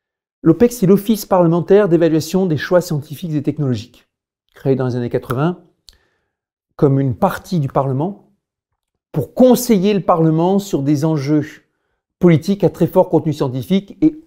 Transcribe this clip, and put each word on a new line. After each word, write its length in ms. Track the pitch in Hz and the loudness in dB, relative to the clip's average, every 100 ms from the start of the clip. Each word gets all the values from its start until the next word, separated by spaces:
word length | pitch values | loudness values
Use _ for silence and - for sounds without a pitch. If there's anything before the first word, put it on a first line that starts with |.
| _ _ _ _ | _ _ _ _
L'opex, 340 | 156 160 240 - | 0 2 2 2
c'est 100 | 185 | 2
l'Office 400 | 196 202 208 - | 2 2 -4 0
parlementaire 640 | 190 165 170 160 202 202 | 2 2 0 2 2 4
d'évaluation 580 | 165 165 160 151 185 190 | 2 2 0 -2 -2 -2
des 120 | 151 | -2
choix 240 | - 180 | 0 0
scientifiques 500 | 175 151 - 135 175 | 0 -6 -8 -12 -6
et 100 | 151 | -4
technologiques, 680 | 151 147 139 113 - _ _ _ _ _ _ | -4 -4 -4 -4 -8 _ _ _ _ _ _
créé 220 | - 139 131 | -8 -2 -2
dans 120 | 127 | -2
les 100 | 123 | -4
années 120 | 120 | -4
quatre-vingts 520 | 127 - 127 165 175 _ _ _ _ _ _ _ _ _ _ _ - | -6 -6 -4 -4 -4 _ _ _ _ _ _ _ _ _ _ _ -2
comme 240 | 143 135 | 0 2
une 160 | 135 - | -2 -2
partie 440 | 190 - - 175 | -2 -4 -6 -4
du 80 | 139 | -2
Parlement 640 | 147 135 131 175 202 _ _ _ _ _ _ _ _ _ | -2 -4 -4 -6 -8 _ _ _ _ _ _ _ _ _
pour 220 | 151 - | -8 -4
conseiller 600 | - 254 240 - 202 202 | 2 4 4 2 0 2
le 60 | 202 | 0
Parlement 600 | 175 170 160 160 175 196 | 0 2 2 2 0 0
sur 220 | 196 151 | -2 -4
des 220 | 139 147 | -2 0
enjeux 420 | 160 156 135 151 - - _ _ _ _ _ _ | 0 -2 0 -2 -2 -10 _ _ _ _ _ _
politiques 460 | 180 156 - 196 156 | 4 4 2 0 -2
à 40 | |
très 180 | - 165 | 0 0
fort 220 | 190 180 | 2 2
contenu 220 | 165 160 | 0 -2
scientifique 680 | 143 139 127 - 190 196 - | -4 -4 -6 -2 -2 -2 -2
et 200 | 311 - | -2 0